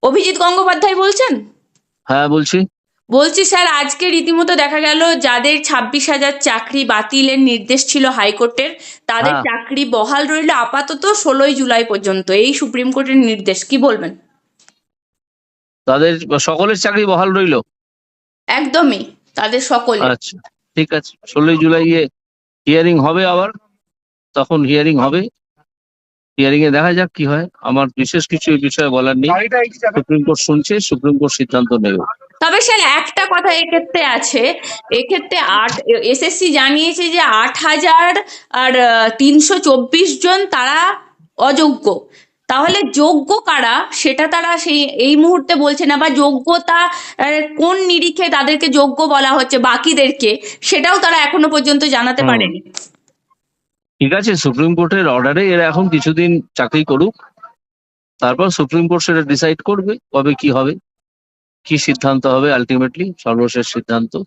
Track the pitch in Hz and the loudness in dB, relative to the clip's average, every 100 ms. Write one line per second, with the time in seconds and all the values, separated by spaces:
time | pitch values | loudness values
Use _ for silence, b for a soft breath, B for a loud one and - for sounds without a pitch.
0 | 254 302 381 370 349 359 370 349 403 381 | 2 2 0 0 0 2 2 2 0 2
1 | 381 415 508 247 208 _ _ _ _ _ | 0 2 0 -2 -6 _ _ _ _ _
2 | - 135 147 156 147 185 196 _ _ _ | -4 0 2 0 0 0 -2 _ _ _
3 | _ 247 311 330 381 370 349 294 285 - | _ 2 2 2 0 2 2 0 -2 -4
4 | 359 339 320 330 339 349 285 302 302 311 | -2 -2 0 0 2 2 0 0 0 2
5 | 330 330 262 240 254 302 302 277 226 285 | 2 2 2 2 2 0 0 -2 -2 -4
6 | 277 285 277 277 294 226 226 277 254 220 | -2 0 -2 -2 -2 -2 -4 -4 0 -2
7 | 214 269 269 269 262 233 202 262 - 294 | 0 0 0 2 2 0 -2 -2 0 0
8 | 262 247 202 208 233 233 277 339 B B | 0 0 -2 0 -2 -2 -6 -6 B B
9 | - 233 233 - 135 226 - 269 277 226 | -6 -2 0 -2 -4 -6 -6 -4 -2 -2
10 | 262 277 294 311 320 294 233 269 285 302 | 0 -2 -2 -2 0 0 0 -4 -6 -4
11 | 392 415 320 269 277 262 254 233 233 202 | -2 0 0 2 2 2 0 0 0 -2
12 | 196 190 185 190 247 285 277 240 247 262 | -2 -4 0 2 2 0 -4 -4 -2 -2
13 | 269 269 233 220 190 190 - 269 269 220 | 0 2 2 0 -4 -4 -2 0 2 0
14 | 165 151 _ _ _ _ _ _ _ _ | -6 -12 _ _ _ _ _ _ _ _
15 | _ _ _ _ _ _ _ _ - 131 | _ _ _ _ _ _ _ _ -2 2
16 | 165 165 165 - - 160 196 208 214 202 | 2 0 -2 -2 -2 -2 -2 0 -2 -2
17 | 208 175 190 190 185 135 - _ _ _ | 0 0 0 0 0 0 -4 _ _ _
18 | _ _ _ _ - 254 285 311 302 202 | _ _ _ _ -6 -4 0 2 2 0
19 | - _ _ - 214 240 262 240 233 220 | -8 _ _ -6 -4 -4 -2 -2 0 -2
20 | 127 123 - 185 - _ _ - 156 156 | 0 -2 -8 -20 -20 _ _ -4 -2 -4
21 | - - - - 156 160 160 165 165 165 | -8 -20 -8 0 2 2 2 2 2 0
22 | 147 _ _ _ _ _ - 156 165 170 | -2 _ _ _ _ _ 0 2 4 2
23 | 139 170 185 180 196 220 _ _ _ _ | 2 0 0 0 -4 -8 _ _ _ _
24 | _ _ _ - 139 160 139 147 151 151 | _ _ _ -6 -2 0 2 2 2 2
25 | 131 165 214 _ _ _ _ _ _ _ | 0 -2 -6 _ _ _ _ _ _ _
26 | _ _ _ - 135 147 151 143 165 175 | _ _ _ -2 0 2 2 2 0 0
27 | 185 - 143 147 175 _ 117 131 139 127 | -2 -2 -2 -2 -6 _ -4 -2 -2 -2
28 | 131 175 - 160 - 151 139 - 147 127 | -4 -2 -4 -4 0 0 0 -2 0 0
29 | 131 131 143 180 214 247 240 - 220 202 | 0 0 0 0 0 -2 -2 -2 -2 -2
30 | 135 151 143 156 - 151 143 208 202 135 | -2 -2 0 -2 0 0 0 -4 -2 -2
31 | 139 143 143 - 127 127 120 120 104 95 | 0 0 0 -2 -2 -2 0 0 0 -2
32 | - - - _ 330 381 480 440 320 294 | -4 -10 -16 _ 0 0 2 2 2 0
33 | - - 381 359 330 330 339 330 - 359 | -2 -4 0 0 0 0 0 -2 -2 -2
34 | 294 233 - 269 240 339 B B - 240 | -2 -2 -2 -2 -2 -4 B B -4 -4
35 | 247 381 - 359 302 196 226 - - 233 | 0 -4 -2 -4 0 0 0 -4 0 0
36 | 220 262 330 330 370 285 269 294 320 330 | 2 0 -2 -2 0 2 2 2 0 -2
37 | 349 339 302 220 247 269 311 302 349 330 | -2 0 2 2 0 -2 -2 0 4 4
38 | 349 359 392 B B 247 254 254 247 226 | 4 0 -4 B B -2 0 4 4 4
39 | 226 226 277 302 294 381 302 262 247 330 | 2 2 4 6 4 0 2 2 2 2
40 | 359 269 349 370 392 294 254 302 359 392 | 2 0 0 0 0 -2 0 0 0 -2
41 | - _ _ - 247 277 302 240 - 175 | -10 _ _ -2 0 4 2 2 -2 -2
42 | - b b _ _ 254 311 381 294 - | -8 b b _ _ 0 0 0 -2 2
43 | 302 311 277 415 427 302 233 247 - - | 2 2 0 -2 0 0 0 0 -4 -4
44 | 302 269 311 339 339 339 330 294 285 - | -2 0 0 -2 -2 -4 -2 -2 -2 0
45 | 254 294 320 359 277 339 285 285 302 285 | 2 4 4 2 0 0 0 0 0 2
46 | 311 269 285 269 262 339 349 339 349 349 | 0 2 2 0 0 -2 2 0 0 -4
47 | - - 277 302 302 302 320 370 370 349 | -14 -4 -2 -2 -4 -2 0 0 0 0
48 | 339 330 349 285 269 311 320 269 277 277 | 0 -2 0 0 0 0 0 2 2 2
49 | 320 285 269 269 254 269 247 247 285 294 | 0 2 2 0 0 0 2 0 0 2
50 | 269 - 220 220 B B - 320 294 359 | 0 2 -2 -2 B B -2 0 2 2
51 | 349 330 294 330 302 302 277 285 302 262 | 2 2 2 2 2 2 2 0 2 0
52 | 247 254 262 233 190 175 - - - _ | 0 0 0 0 0 -6 -12 -18 -18 _
53 | _ _ _ _ _ _ _ _ _ _ | _ _ _ _ _ _ _ _ _ _
54 | 135 185 208 185 143 120 160 170 170 196 | 0 0 0 0 0 0 0 2 0 2
55 | 170 127 127 147 196 175 165 156 190 160 | 2 2 0 0 2 2 2 2 2 0
56 | 147 160 175 170 - - 131 156 151 139 | 0 0 2 0 -2 -6 -2 -2 0 2
57 | 180 - B _ - _ _ _ _ _ | 0 -2 B _ -20 _ _ _ _ _
58 | _ _ 123 127 190 175 143 165 170 175 | _ _ -2 0 -2 0 -2 0 0 0
59 | - 165 147 143 160 160 - 202 190 226 | 0 0 0 0 0 -2 -2 -4 -4 -6
60 | _ 139 139 143 147 131 135 190 _ _ | _ -2 0 0 0 0 -2 -4 _ _
61 | _ _ _ _ _ _ - 151 - 135 | _ _ _ _ _ _ -4 -4 -2 -2
62 | 139 135 135 131 143 135 120 127 127 143 | 0 0 0 0 0 0 0 -2 -2 -4
63 | 190 180 - 117 120 123 120 - - 117 | -10 -8 -4 -2 -2 -2 -6 -8 -4 -4
64 | 117 - | -4 -8